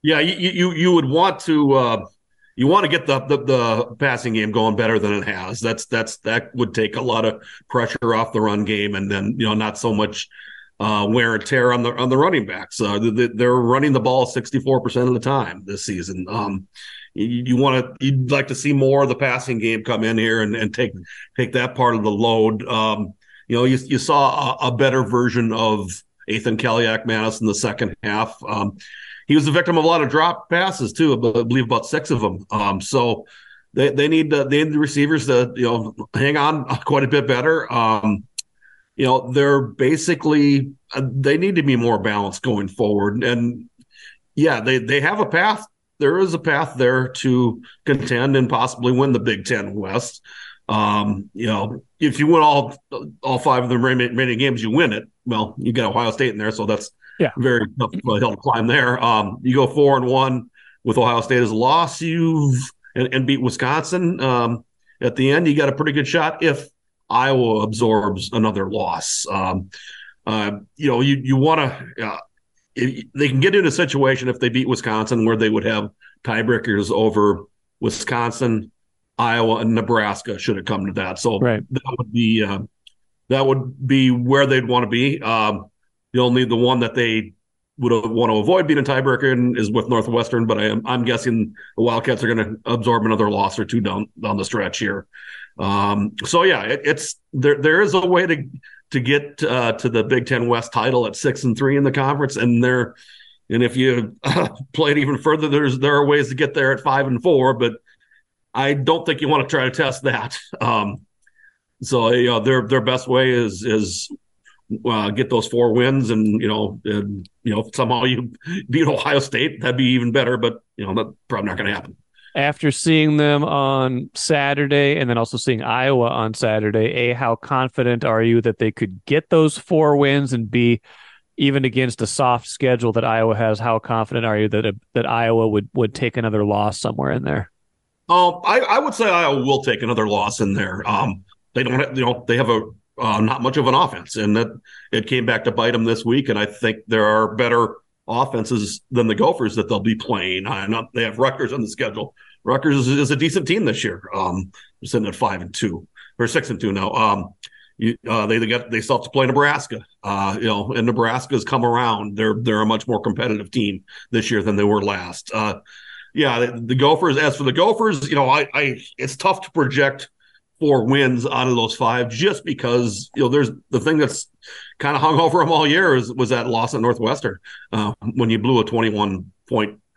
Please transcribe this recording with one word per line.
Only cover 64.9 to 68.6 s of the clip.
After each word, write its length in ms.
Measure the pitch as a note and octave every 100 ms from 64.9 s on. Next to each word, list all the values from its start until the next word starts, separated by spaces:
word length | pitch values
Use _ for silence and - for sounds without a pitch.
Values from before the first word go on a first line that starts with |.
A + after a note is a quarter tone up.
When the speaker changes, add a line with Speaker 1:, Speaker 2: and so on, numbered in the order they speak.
| _
Speaker 1:
at 160 | B2 -
the 140 | C3
end, 160 | D3 E3+
you 80 | D3
got 120 | C#3
a 60 |
pretty 180 | C3+ D3+
good 160 | C#3+ C3+
shot 340 | E3 D3+ -
if 260 | E3 C3+ - _ _ _ _
Iowa 520 | A#2 C3 C3 A#2 G#2+
absorbs 720 | G#2+ G#2+ A#2 A2 G2 F#2+ -
another 360 | A#2+ A2 G2